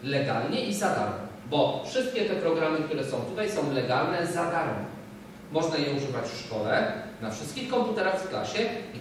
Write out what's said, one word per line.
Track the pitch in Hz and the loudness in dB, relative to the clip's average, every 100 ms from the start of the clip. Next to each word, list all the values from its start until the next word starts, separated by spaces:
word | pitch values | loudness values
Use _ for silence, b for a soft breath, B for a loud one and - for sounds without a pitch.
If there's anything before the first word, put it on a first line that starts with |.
legalnie | 135 143 - - - 233 | 0 2 2 2 0 0
i | 202 | 0
za | - 190 | 2 2
darmo. | - - - - - - | 2 0 -2 -6 -10 -2
Bo | 147 - - - | 4 4 2 -2
wszystkie | 254 254 220 | 0 2 2
te | 196 | 2
programy, | - 165 156 156 156 | 2 2 4 4 2
które | 151 147 | 0 -2
są | 131 - | 0 -2
tutaj, | - - 208 | -2 -2 0
są | 170 143 | 0 2
legalne | 131 - 123 165 175 170 | 2 2 2 2 2 0
za | 170 | 0
darmo. | 170 - - 104 - - - - - - - | 2 2 0 -2 -6 -10 -14 -16 -16 -16 -4
Można | 151 165 147 | 0 2 2
je | 143 | 0
używać | 143 - 120 | 0 0 -2
w | 120 - - | -4 -6 -6
szkole, | 110 107 113 110 - - - | -2 2 2 2 -2 -8 -8
na | 113 | -6
wszystkich | - - - - | -6 -6 -6 0
komputerach | 240 220 196 185 190 | 2 2 2 2 2
w | - | 0
klasie | - - 214 220 - - | -2 -2 0 0 -2 -6
i | - | -10